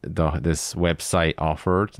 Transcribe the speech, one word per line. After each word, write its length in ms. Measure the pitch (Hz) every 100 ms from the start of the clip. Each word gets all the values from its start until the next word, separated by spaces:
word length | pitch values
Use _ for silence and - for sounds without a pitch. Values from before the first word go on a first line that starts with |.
the, 280 | - 82 80 78
this 340 | 82 76 -
website 600 | - 87 80 - 90 82 -
offered, 520 | 80 78 - 90 104